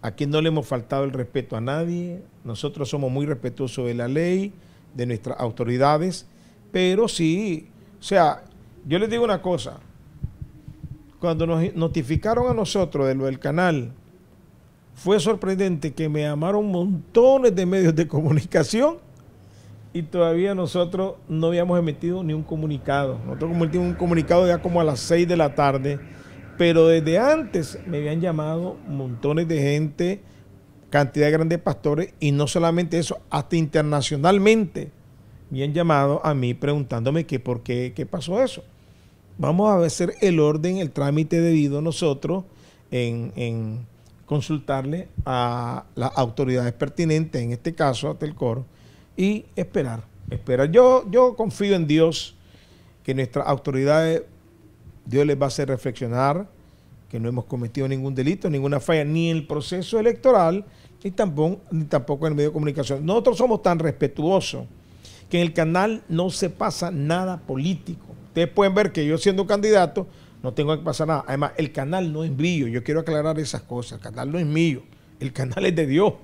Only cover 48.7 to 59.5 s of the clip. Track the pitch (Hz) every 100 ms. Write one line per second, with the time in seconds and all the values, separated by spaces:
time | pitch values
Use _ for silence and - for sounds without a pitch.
48.7 | _ - - - - 190 214 - - 180
49.7 | 208 135 113 - - - - - 127 143
50.7 | 185 254 254 220 214 254 214 220 - 202
51.7 | 190 156 151 160 156 - - - - -
52.7 | - - _ - 135 127 139 139 139 -
53.7 | 131 135 151 160 165 - - _ _ -
54.7 | - - - - 123 147 139 139 - 139
55.7 | 131 139 104 120 120 135 156 202 - -
56.7 | _ _ - - 117 117 123 120 131 120
57.7 | 131 135 135 131 135 131 196 196 143 139
58.7 | 143 - 165 147 160 165 165 147